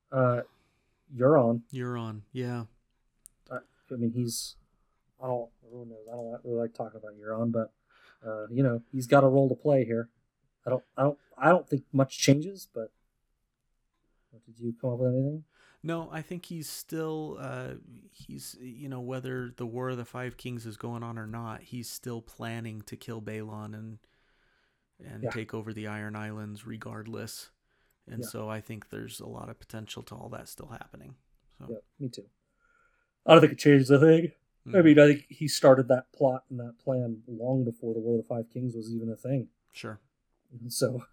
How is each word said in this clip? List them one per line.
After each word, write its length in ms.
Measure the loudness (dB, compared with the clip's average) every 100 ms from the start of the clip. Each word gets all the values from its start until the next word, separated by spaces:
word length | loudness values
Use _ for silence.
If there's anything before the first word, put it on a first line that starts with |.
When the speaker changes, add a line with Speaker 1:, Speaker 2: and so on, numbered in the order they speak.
| -6
Speaker 1:
Uh, 300 | 2 2 2 -6 _ _ _ _ _ -12
Euron. 460 | 2 6 6 6 2 -4
Speaker 2:
Euron, 500 | -8 -6 -6 -8 -10 -12
yeah. 320 | -8 -6 -6 -10 _ _ _ _ _ -20 _ -14
Speaker 1:
Uh, 80 | -14 _ _ -12
I 20 | -4
mean, 140 | -2
he's, 440 | -2 -4 -6 -10 -16 _ _ _ _ _ -12
I 40 | -6
don't, 240 | -6 -8 _ -20
everyone 240 | -18 -18
knows, 160 | -18 -14
I 40 | -12
don't 160 | -10
li-, 60 | -10
really 140 | -6 -4
like 140 | -4
talking 240 | -8 -12 -12
about 140 | -20 -14
Euron, 320 | -8 -4 -2
but, 200 | -2 -4 _ _ _ _ _ -10
uh, 200 | -10 -6
you 140 | 0
know, 200 | 2 0 -6
he's 160 | -6 4
got 160 | 6
a 40 | 6
role 200 | 6 2
to 40 |
play 300 | 2 2 2
here. 240 | 2 -2 -6 _ _ _ _ _ -4
I 40 |
don't, 120 | -4 _ 0
I 60 |
don't, 160 | 0 0 _ 2
I 120 | 4
don't 180 | 4 2
think 160 | -6 -2
much 260 | 0 0 2
changes, 500 | 4 4 2 -12 -14
but 160 | -12 -12 _ _ _ _ _ _ _ _ _ _ _ _ _ _ -20 _
did 120 | -10
you 160 | -8 -4
come 100 | -4
up 80 | 0
with 120 | 2
anything? 320 | 2 0 -4 -12 _ _ _
Speaker 2:
No, 260 | -6 -6 -6
I 120 | -10
think 240 | -10 -12 -10
he's 220 | -12 -10
still, 680 | -14 -10 -8 -6 -6 -8 -10
uh, 360 | -10 -10 -10 -14 -18 -20 -20
he's, 460 | -20 -18 -16 -16 -16
you 280 | -18 -14 -12
know, 120 | -10
whether 500 | -8 -8 -8 -8 -8 -10
the 100 | -10
War 240 | -6 -6
of 60 | -6
the 60 |
Five 320 | -10 -10 -12 -10
Kings 280 | -12 -10 -12
is 100 | -12
going 240 | -10 -8
on 160 | -10 -10
or 80 | -10
not, 340 | -10 -10 -12
he's 260 | -12 -12 -12
still 320 | -12 -10 -12
planning 580 | -12 -12 -10 -8 -10 -12
to 140 | -14 -16
kill 240 | -12 -12
Balon 520 | -10 -10 -10 -12 -12
and, 240 | -12 -14 -16 _ _ _ _ _ _ _ _ _ _
and 180 | -16 -8
Speaker 1:
Yeah. 60 | -6
Speaker 2:
take 220 | -6 -8
over 180 | -8 -10
the 140 | -10 -8
Iron 300 | -8 -8 -10
Islands 500 | -10 -10 -12 -14 -14
regardless. 840 | -14 -12 -12 -12 -10 -10 -14 -18 _ _ _ _ _ -14
And 120 | -12
Speaker 1:
Yeah. 60 | -10
Speaker 2:
so 200 | -10 -8
I 120 | -10
think 280 | -10 -14 -12
there's 300 | -14 -12 -14
a 60 | -14
lot 220 | -14 -14
of 80 | -16
potential 420 | -16 -14 -14 -14
to 100 | -14
all 140 | -16 -14
that 180 | -14 -16
still 200 | -18 -16
happening. 460 | -16 -18 -20 -20 -20 _ _ _ -20
So. 80 | -14
Speaker 1:
Yeah, 80 | -14 _ -12
me 100 | -12
too. 160 | -12 -20 _ _ _ _ _ _ _ _ _ 8
I 60 |
don't 80 | 10
think 120 | 10
it 60 | 6
changes 320 | 6 6 8
a 80 | 8
thing. 320 | 8 8 4 _ _ _ 0
I 40 |
Speaker 2:
Mm. 140 | 6
Speaker 1:
mean, 140 | 10 12
I 80 | 10
think 180 | 8 0
he 180 | -6 -4
started 420 | 6 8 8 6
that 220 | 2 0
plot 320 | 0 0 0 -8
and 80 | -12
that 200 | -12 -10
plan 440 | -4 -2 -2 -6 -10
long 380 | -8 -2 0
before 280 | 0 -4 -4
the 60 | -4
War 160 | 0 0
of 40 |
the 60 | 0
Five 200 | -6 -6
Kings 240 | -6 -6
was 160 | -8 -8
even 180 | -8 -8
a 60 | -8
thing. 320 | -6 -6 -6 _ _
Speaker 2:
Sure. 280 | -16 -14 -14 _ _ _ _ _
Speaker 1:
And 220 | -16 -10
so 320 | -2 -2 -4 -6